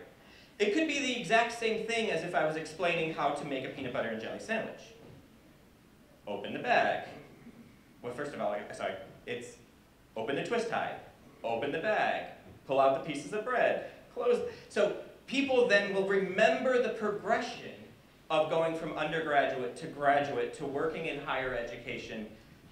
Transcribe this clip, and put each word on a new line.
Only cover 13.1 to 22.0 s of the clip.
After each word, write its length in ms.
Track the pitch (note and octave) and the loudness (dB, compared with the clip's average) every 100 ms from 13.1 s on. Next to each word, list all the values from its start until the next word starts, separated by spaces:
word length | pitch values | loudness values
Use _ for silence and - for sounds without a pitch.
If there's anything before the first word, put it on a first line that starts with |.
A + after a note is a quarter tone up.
pieces 220 | C#3+ - | -6 -4
of 120 | G#3+ | -4
bread, 460 | B3 B3 - - - - - | 0 2 4 2 -2 -12 -12
close. 240 | - - - - - - | -2 2 2 2 -8 -4
So 280 | A3 - - - - - | 2 2 2 -10 -18 -4
people 400 | C4+ C4+ B3+ G3 | 0 4 6 6
then 280 | G3+ G3 | 6 4
will 120 | F#3+ F#3+ | 2 2
remember 760 | G3 F3+ F#3+ A#3 B3+ B3+ B3 | 2 2 4 4 6 4 2
the 80 | G3 | 2
progression 840 | - G#3+ - F#3 A#3+ B3 - - - - - - - - | 0 -2 -2 0 0 0 -8 -12 -14 -18 -20 -20 -14 0
of 180 | D#3 D#3 | 2 4
going 260 | E3 E3 | 4 2
from 220 | D#3+ D#3+ D#3 | 0 -4 -2
undergraduate 800 | D#3 E3 D#3 C#3+ C3 C3 B2 - | -2 0 2 4 4 2 -4 -6
to 100 | D3 | -10
graduate 680 | C#3 C#3+ C#3+ C#3+ A#2+ A#2+ | 0 4 4 4 0 -2
to 100 | - | -4
working 420 | C#3+ C3+ D#3+ D#3+ D#3+ | -6 -2 -2 -2 -6
in 140 | C#3 | -6
higher 340 | C#3+ C3 C3 | -4 -4 -2
education 720 | B2 - - C3 A#2 | -4 -6 -8 -10 -10